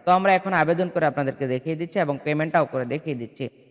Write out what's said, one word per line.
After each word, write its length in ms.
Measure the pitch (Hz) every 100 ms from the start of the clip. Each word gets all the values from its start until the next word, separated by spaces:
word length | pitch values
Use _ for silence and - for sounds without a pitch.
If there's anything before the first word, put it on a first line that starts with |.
| 175
তো 60 |
আমরা 220 | 185 196
এখন 200 | 185 190
আবেদন 360 | 175 156 170 180
করে 160 | 170 165
আপনাদেরকে 420 | 151 135 - 135
দেখিয়ে 280 | 127 160 160
দিচ্ছি 240 | 170 196
এবং 200 | 151 139
পেমেন্টটাও 420 | 151 151 156 170 139
করে 200 | 131 123
দেখিয়ে 300 | 151 156 123
দিচ্ছি। 340 | 117 - 127 - _